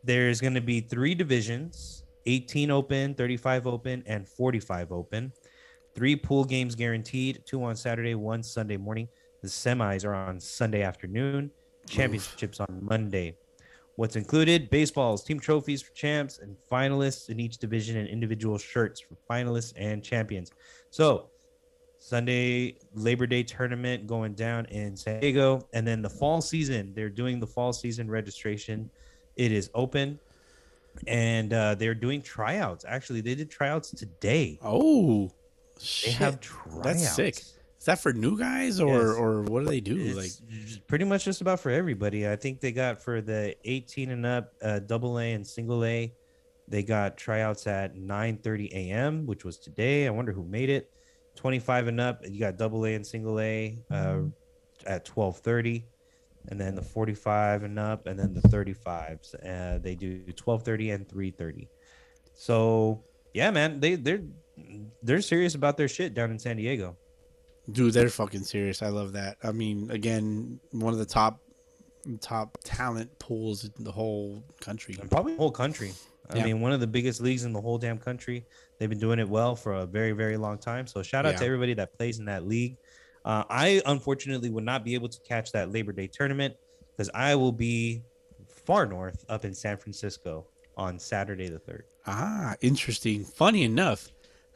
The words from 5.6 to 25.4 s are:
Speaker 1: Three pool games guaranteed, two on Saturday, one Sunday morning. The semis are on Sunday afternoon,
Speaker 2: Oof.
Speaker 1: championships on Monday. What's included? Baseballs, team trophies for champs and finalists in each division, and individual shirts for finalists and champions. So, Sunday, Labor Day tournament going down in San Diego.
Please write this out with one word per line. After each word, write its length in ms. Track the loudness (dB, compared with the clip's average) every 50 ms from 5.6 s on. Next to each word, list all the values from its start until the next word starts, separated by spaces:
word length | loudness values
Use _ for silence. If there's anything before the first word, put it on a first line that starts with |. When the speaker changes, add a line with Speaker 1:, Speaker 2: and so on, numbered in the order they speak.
| -20 -20 -20 _ _ _ _
Speaker 1:
Three 200 | 0 4 4 4
pool 300 | 2 2 2 4 4 4
games 320 | 4 2 0 0 -2 -2
guaranteed, 680 | -2 0 0 0 -2 -4 -4 -4 -2 -2 -2 -4 -6 -8
two 200 | -8 -6 -4 -2
on 100 | -4 -4
Saturday, 400 | -4 -2 -4 -2 -2 -2 -2 -2
one 280 | -2 -2 -2 -4 -4 -4
Sunday 320 | -6 -4 -4 -4 -2 -4
morning. 320 | -4 -4 -4 -4 -4 -6 -8 -12 _ _ -20 _ _
The 60 | -10 -10
semis 560 | -8 -2 2 2 2 4 2 2 2 0 0
are 100 | -2 -2
on 240 | -2 -2 -4 -6 -8
Sunday 440 | -10 -12 -2 0 0 2 4 2
afternoon, 640 | 2 0 -2 -4 -10 -6 -2 -2 0 0 0 -2 -2 -4 -10 _ _ _ _ _ _
Speaker 2:
Oof. 60 | -4
Speaker 1:
championships 680 | 2 2 2 2 2 -2 -4 -8 -8 -8 -8 -8 -4 -6
on 180 | -6 -6 -6 -8
Monday. 540 | -2 0 0 0 0 0 0 -2 -2 -2 -6 _ _ _ _ _ -20 -20 -20 -20 _ _ _
What's 180 | -2 -2 0 0
included? 560 | -2 -2 4 6 6 8 8 6 4 4 4
Baseballs, 540 | 4 4 4 4 2 2 2 2 2 0 -2
team 160 | -4 -4 -4
trophies 420 | 2 2 2 2 2 -2 -4 -6
for 100 | -6 -12
champs 460 | _ -4 -2 0 0 0 -2 -4 -8 -14
and 180 | -16 -16 -18 -18 _ _
finalists 580 | 0 2 2 4 4 2 2 2 0 -4 -8 -8
in 100 | -4 -4
each 180 | -4 -4 -4 -6
division, 380 | -4 -2 -2 -2 -2 -2 -2
and 120 | -2 -2 -2
individual 480 | -2 -2 -2 -2 -2 -2 0 -2 -2 -2
shirts 420 | -4 -2 0 0 0 0 0 -10
for 160 | -20 _ -20 -20 _ _
finalists 440 | -4 -2 0 0 -2 -2 -4 -6 -8
and 260 | -6 -4 -4 -4 -4 -4
champions. 480 | -2 -2 -2 0 -2 -4 -8 -8 -10 _ _ -20 -20 -20 -20 _ _
So, 400 | 0 4 6 6 6 4 0 -10 _ _ _ _ _ _ _ _ _ _ _ _ _ _
Sunday, 800 | -8 -2 -2 0 2 2 2 2 2 2 2 0 0 -2 -6 -10 _ _ -10
Labor 320 | -2 2 2 4 4 4
Day 160 | 2 2 2
tournament 640 | 0 -2 -2 -4 -2 -2 -2 -4 -2 -4 -4 -4 -4
going 280 | -4 -2 -2 -2 -4 -4
down 320 | -4 -2 -2 -2 -4 -4
in 300 | -6 -6 -6 -6 -6 -6
San 240 | -6 -6 -6 -2 2
Diego. 460 | 2 4 6 6